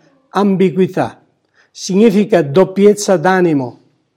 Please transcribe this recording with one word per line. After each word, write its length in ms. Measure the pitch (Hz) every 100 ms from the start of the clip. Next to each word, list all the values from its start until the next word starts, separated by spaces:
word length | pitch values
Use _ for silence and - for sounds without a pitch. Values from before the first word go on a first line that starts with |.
| _ _ _
ambiguità, 920 | 180 202 190 190 151 180 175 117 - _ _ _ _ _
significa 720 | - - 185 233 190 208 170
doppiezza 760 | 147 160 185 196 202 202 - 180
d'animo, 640 | 185 190 175 143 123 - _ _ _